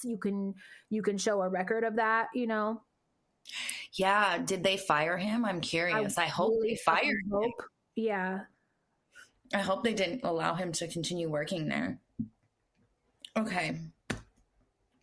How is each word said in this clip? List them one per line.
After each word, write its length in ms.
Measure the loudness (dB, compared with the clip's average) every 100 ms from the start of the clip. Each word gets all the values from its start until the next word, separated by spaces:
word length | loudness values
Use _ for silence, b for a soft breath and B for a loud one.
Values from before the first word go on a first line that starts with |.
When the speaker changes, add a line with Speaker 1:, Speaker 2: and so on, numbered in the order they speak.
Speaker 1:
you 140 | -4 -4
can, 360 | -2 -2 -4 -6 B B B
you 100 | -2
can 160 | 0 0
show 240 | 2 2
a 80 | 2
record 340 | 0 0 0
of 120 | 2 2
that, 300 | 2 2 0 -2
you 100 | 0
know? 340 | 0 0 -2 -8 _ _ _ _ _ -14 B B B B
Speaker 2:
Yeah. 440 | 0 2 4 4 2
Did 260 | 0 0
they 140 | 2 0
fire 400 | 2 2 4 0
him? 260 | 0 0
I'm 160 | 0 -2
curious. 560 | -2 0 2 0 0 2
I 100 | 0
hope 260 | 2 2 4
Speaker 1:
really 100 | 2 2
Speaker 2:
they 0 |
fired 240 | 4 4
Speaker 1:
fucking 140 | 4 0
Speaker 2:
him. 160 | 0
Speaker 1:
hope. 320 | 0 0 -2 -12 _ _ -4
Yeah. 440 | -2 0 -2 -4 -8 _ _ _ _ _ _ B B _ -4
Speaker 2:
I 60 | -2
hope 240 | 0 2
they 100 | 2
didn't 300 | 2 0 0
allow 320 | 0 0 0 0
him 160 | -2
to 160 | -4 -4
continue 420 | -4 -4 -2 -2
working 380 | -2 -2 -2 -2
there. 320 | -2 -2 -6 _ -10 -10 -10 _ _ _ _ _ _ _ _ -8 -4
Okay. 400 | -2 -2 -2 -4 -8 -16 _ -10 -10 _ _ _ _ _ _ _